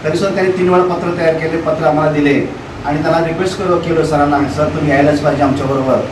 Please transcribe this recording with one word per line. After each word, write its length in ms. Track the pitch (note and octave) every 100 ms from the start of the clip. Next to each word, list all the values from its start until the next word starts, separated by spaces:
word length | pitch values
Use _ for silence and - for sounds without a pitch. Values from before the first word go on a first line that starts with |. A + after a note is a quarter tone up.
तरीसुद्धा 320 | D#3 E3+ G3 F#3
त्यांनी 160 | F#3
तीन 180 | F3+ F3+
वेळा 140 | F3+
पत्र 340 | F3+ F3 F3 E3+
तयार 160 | E3
केले, 280 | D#3+ D#3+ E3
पत्र 240 | D#3 D#3 D#3
आम्हाला 260 | D3+ D#3
दिले 380 | D3 C#3+ C3 A#2 - - - -
आणि 160 | D3
त्यांना 260 | D#3+ D#3+ E3
रिक्वेस्ट 300 | E3 F#3 F#3+
केलं, 220 | F#3 E3+
केलं 260 | E3 D#3+ D#3
सरांना, 440 | D3 C#3+ C#3+ C#3
"सर, 160 | D3+ D3+
तुम्ही 240 | D#3 D3
यायलाच 300 | C#3 D3 C#3+
पाहिजे 240 | D3 C3+
आमच्याबरोबर." 560 | C#3+ - C3+ C#3 C3 A2+ -